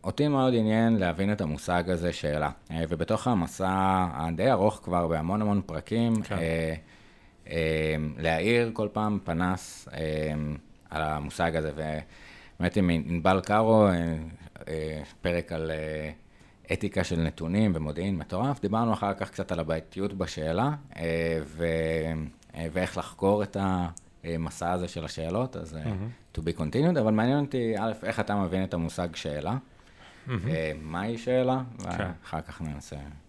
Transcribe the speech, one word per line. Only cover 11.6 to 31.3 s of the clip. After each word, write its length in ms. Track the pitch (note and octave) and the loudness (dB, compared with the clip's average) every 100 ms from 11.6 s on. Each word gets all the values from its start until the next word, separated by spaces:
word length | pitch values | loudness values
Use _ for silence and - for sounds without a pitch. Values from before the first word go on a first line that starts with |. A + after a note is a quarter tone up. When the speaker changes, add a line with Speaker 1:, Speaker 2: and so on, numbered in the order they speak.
| D#2 | -2
Speaker 1:
ובאמת 1000 | D2 D#2 D2+ - - - - - - F2 G#2+ | -4 -4 -4 -8 -18 -20 -20 -20 -2 0 4
עם 140 | F2+ | 4
ענבל 500 | E2 D2 E2+ F2 F#2+ | 2 0 2 4 4
קארו, 420 | - G#2 A2 A2 G#2 | 4 4 6 8 8
אה, 60 | F2 E2+ D#2+ D#2+ D#2+ E2 - - | 6 0 -2 -6 -12 -16 -14 -6
אה, 340 | D#2+ D#2 D#2 D2 - | -4 -4 -6 -10 -6
פרק 300 | F2+ F2 D#2+ | -2 -2 -2
על, 180 | D#2+ D#2+ | -4 -4
אה, 400 | D#2 D#2 D#2 D#2 D2+ - - - - - | -4 -4 -6 -6 -10 -20 -20 -20 -20 -4
אתיקה 320 | F#2+ G#2 G2 | -2 0 0
של 120 | F2+ E2+ | 0 2
נתונים 520 | D#2+ - D#2+ G2 G#2+ | 0 0 0 4 4
ומודיעין 420 | E2 D2+ D2+ F#2+ F#2 | 2 -2 -2 -2 -2
מטורף. 440 | C#2+ F2+ C3 C3+ | -4 -2 -2 -2
דיברנו 320 | G2 A2 A#2 | 0 2 2
אחר 220 | G2+ G2+ | 2 0
כך 160 | F#2+ G2 | -2 -6
קצת 220 | - F2+ | -6 -4
על 80 | F2 | -2
הבעייתיות 520 | D#2+ D#2+ - F#2 G2+ | -2 -4 -4 -6 -4
בשאלה, 580 | G2 E2 - D#2 E2+ C3+ D3 - - | -2 -4 -2 -2 0 0 -2 -10 -6
אה, 420 | E2 E2 E2 D#2+ | -2 0 0 -2
ו-, 200 | D2 D#2 E2+ D#2+ D#2+ D#2+ D#2+ D#2+ D2+ - - | -4 -4 0 0 0 0 0 -2 -6 -12 -16
אה, 120 | - E2 | -8 -4
ואיך 260 | E2+ F#2 F2 | -2 -2 -4
לחקור 440 | - - F#2+ G#2 | -8 0 4 4
את 140 | G2 G2 F#2+ F#2 E2+ E2+ - - | 2 0 0 0 -2 -6 -20 -12
המסע 480 | E2+ E2 D#2+ - E2+ | -6 -4 -4 -2 -2
הזה 160 | F2+ F2 | 0 -2
של 160 | E2+ | -6
השאלות, 520 | D#2 - E2 G2 C3 - | -8 -6 -2 -2 -2 -6
אז, 200 | E2 D#2+ | -10 -8
אה, 80 | |
Speaker 2:
מהמם. 240 | D2+ F#2 A2 A#2+ - | -6 -4 -6 -10 -10
Speaker 1:
to 40 | - | -4
be 200 | D#2+ E2 | -4 -2
continued, 420 | D#2 A#2 E3 E3 | 0 2 4 4
אבל 120 | A2 | 4
מעניין 280 | G#2+ A#2+ C#3+ | 4 4 2
אותי, 300 | C#3 C3 A#2 G#2 | 2 0 0 0
א', 140 | A2+ G#2+ | -2 -4
איך 180 | G2 A2+ | -4 -2
אתה 160 | G#2+ G#2 | 0 0
מבין 280 | F#2 F#2 | 2 0
את 100 | F#2 | 0
המושג 420 | F2 E2 - F2 D#2+ | -2 -2 -2 -4 -4
שאלה, 400 | D#2+ D2 D2+ B2+ - - - - - - - | -4 -4 -2 -4 -6 -20 -20 -20 -20 -16 -6
Speaker 2:
מהמם. 220 | A2+ G#2+ | -4 0
Speaker 1:
אה, 240 | E2 D#2 D2+ | 0 -2 -4
מהי 360 | D#2 E2+ G#2+ A#2 | -6 -4 -4 -4
שאלה, 420 | B2 | 0